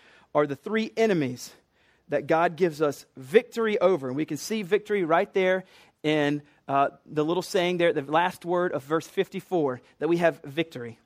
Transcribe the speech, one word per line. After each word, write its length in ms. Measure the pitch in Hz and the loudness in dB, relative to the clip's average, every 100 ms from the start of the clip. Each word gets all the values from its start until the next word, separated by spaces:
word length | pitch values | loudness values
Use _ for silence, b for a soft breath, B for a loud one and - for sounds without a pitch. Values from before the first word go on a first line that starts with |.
| b b b | b b b
are 100 | 151 | 0
the 120 | 147 139 | 0 -4
three 360 | 196 220 220 - | -4 -4 -2 0
enemies 560 | 220 175 127 123 - - _ _ _ _ - | 2 2 -2 -6 -14 -20 _ _ _ _ -4
that 180 | 139 143 | -4 0
God 300 | 160 175 160 | 2 2 0
gives 260 | 175 147 | -2 0
us 240 | 147 - - 131 | -2 -2 -12 -20
victory 640 | 131 214 - 233 220 208 | 2 2 4 -2 -2 2
over. 300 | 185 170 131 | 2 2 -2
And 80 | 139 | -4
we 100 | 151 | -4
can 100 | 147 | -6
see 260 | - 220 | -6 -6
victory 420 | 175 202 208 202 | 0 -2 0 -2
right 280 | 160 165 202 | 2 2 2
there 320 | 190 185 185 185 b b _ | 0 2 0 -4 b b _
in, 400 | 151 156 147 147 b b - | 0 2 2 -2 b b -2
uh, 220 | 139 139 - - | 2 2 -2 -6
the 180 | 151 | -4
little 200 | 156 175 | -2 -2
saying 320 | - 190 175 180 | -2 0 0 2
there, 160 | 170 | 2
the 100 | 147 | 0
last 420 | 139 160 180 - | 0 0 0 -2
word 280 | 170 180 180 | -4 -2 0
of 100 | 143 | -4
verse 240 | 135 160 - | -2 -4 -2
fifty-four, 720 | 196 - 185 - 175 139 123 b _ | -4 -4 -6 -2 0 0 -2 b _
that 80 | 156 | 0
we 80 | 170 | 2
have 240 | 165 143 | 2 0
victory. 560 | 143 147 165 131 117 - | -6 -4 -4 -8 -14 -16